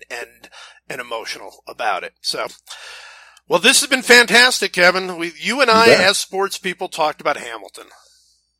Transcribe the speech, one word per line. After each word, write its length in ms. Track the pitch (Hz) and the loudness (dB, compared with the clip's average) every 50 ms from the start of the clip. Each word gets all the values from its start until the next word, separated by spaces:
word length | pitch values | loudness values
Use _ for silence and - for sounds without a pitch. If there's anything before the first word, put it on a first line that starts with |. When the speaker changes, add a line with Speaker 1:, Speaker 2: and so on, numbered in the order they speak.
| 113 - | -18 -14
Speaker 1:
and, 400 | 123 120 117 117 117 _ - - - - - - - _ _ - | -14 -14 -14 -16 _ _ -20 -20 -20 -20 -20 -20 -20 _ _ -14
and 120 | 151 131 | -12 -12
emotional 600 | 120 120 117 113 98 - - 110 104 95 - - _ | -10 -8 -8 -8 -8 -10 -12 -14 -14 -18 -20 -20 _
about 380 | - 113 - 120 107 95 87 85 | -18 -12 -6 -4 -4 -4 -4 -6
it. 80 | - - _ | -10 -14 _
So, 260 | - - - 135 110 - - _ _ - - - - - - - - - - - - - _ _ _ - | -8 -8 -6 -6 -8 -8 -10 _ _ -20 -20 -20 -18 -20 -20 -20 -20 -20 -20 -20 -20 -20 _ _ _ -2
well, 100 | 156 175 | -2 2
this 220 | 170 247 269 - | 4 4 2 2
has 80 | 285 - | 0 0
been 140 | 277 254 220 | -2 -2 4
fantastic, 680 | - 240 247 240 - - 240 247 254 240 - 208 185 | 6 6 6 6 6 4 4 4 4 2 -2 -4 -4
Kevin. 460 | - - 175 180 180 185 190 185 185 | 0 2 4 4 4 2 -2 -6 -6
We, 160 | 165 170 170 156 | -8 -8 -10 -10
you 220 | 147 160 190 233 285 | -6 -6 -4 0 0
and 80 | 269 233 | 2 4
Speaker 2:
You 60 | 220 | 4
Speaker 1:
I, 100 | 220 226 | 4 6
Speaker 2:
bet. 120 | 226 220 208 | 4 4 4
Speaker 1:
as 180 | 180 196 196 | 4 2 0
sports 400 | - - - - 190 196 190 - | -2 -6 -6 -4 -4 -4 -4 -6
people, 300 | - - 185 180 - 190 | -8 -8 -8 -8 -8 -10
talked 320 | 175 - - 156 151 147 - | -8 -4 -4 -4 -4 -4 -4
about 160 | - 156 143 | -4 -4 -4
Hamilton. 520 | 123 120 123 113 110 98 87 - 117 101 98 - _ _ _ _ _ _ _ _ _ _ _ _ _ | -4 -8 -12 -14 -14 -16 -18 -20 -20 -20 -20 -20 _ _ _ _ _ _ _ _ _ _ _ _ _